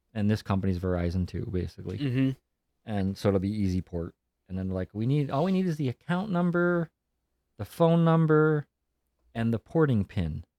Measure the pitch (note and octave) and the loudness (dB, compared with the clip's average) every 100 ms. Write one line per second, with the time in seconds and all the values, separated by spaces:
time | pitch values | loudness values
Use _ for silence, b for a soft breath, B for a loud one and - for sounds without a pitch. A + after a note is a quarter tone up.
0 | _ A2 G#2 G#2+ - F#2+ F#2+ F2+ F#2 F2 | _ -2 0 0 0 -2 0 -2 -2 0
1 | F2 F#2 F2 F#2 - F#2 F2 - F#2+ G2+ | 0 -2 -4 -6 -6 -4 -6 -8 -10 -6
2 | C#3 B2+ C3+ C3 _ _ _ _ - G#2 | -2 0 -2 -2 _ _ _ _ -8 -4
3 | F#2+ F#2+ G#2 G2 G2 G#2+ G2 F#2 - F2 | -4 -2 0 2 0 -2 0 -2 -4 -8
4 | E2 _ _ _ - F#2 F#2+ F#2+ F2+ G#2 | -8 _ _ _ -12 -8 -4 -6 -6 -4
5 | A#2 D3 C#3 C3+ F3+ F#3+ F#3 D#3 C3 - | -2 0 0 -2 0 0 0 -2 -4 -6
6 | - F3+ - F3 F3+ F3 F3 F3 D#3+ _ | -6 -4 -2 -2 0 0 0 0 -4 _
7 | _ _ _ _ _ - G#2 - E3 E3+ | _ _ _ _ _ -14 -10 2 4 6
8 | E3 E3 D#3 D#3 D#3 D3+ - _ _ _ | 4 4 6 6 4 2 -4 _ _ _
9 | _ _ _ A2+ A#2 A2+ _ E3 D3+ A2+ | _ _ _ -4 -2 -2 _ 2 4 2
10 | F#2 - E2 F2 - | 0 -4 -4 -6 -12